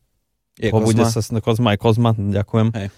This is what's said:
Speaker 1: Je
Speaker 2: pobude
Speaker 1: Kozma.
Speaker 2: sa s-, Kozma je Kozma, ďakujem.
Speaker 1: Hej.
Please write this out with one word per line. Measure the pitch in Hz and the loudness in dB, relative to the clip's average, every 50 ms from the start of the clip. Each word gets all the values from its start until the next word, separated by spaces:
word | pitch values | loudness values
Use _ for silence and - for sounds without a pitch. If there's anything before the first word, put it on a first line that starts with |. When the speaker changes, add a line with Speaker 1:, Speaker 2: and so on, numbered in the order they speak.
| _ _ _ _ _ _ _ _ _ _ _ | _ _ _ _ _ _ _ _ _ _ _
Speaker 1:
Je | _ - 107 | _ -4 0
Speaker 2:
pobude | 110 110 107 110 110 117 | 0 2 2 2 2 2
Speaker 1:
Kozma. | 117 117 | 2 0
Speaker 2:
sa | 113 117 | 0 -2
s-, | 104 - 117 | -4 -4 -6
Kozma | 110 - 117 113 107 123 107 104 | -4 -2 -2 0 0 2 0 0
je | 101 | 2
Kozma, | - 120 110 117 120 117 110 | 2 0 2 2 2 0 0
ďakujem. | 110 98 101 101 101 104 - - 113 110 113 110 | 0 -2 -2 -2 -2 -4 -2 0 0 0 0 -2
Speaker 1:
Hej. | 110 98 98 - | -4 -8 -10 -12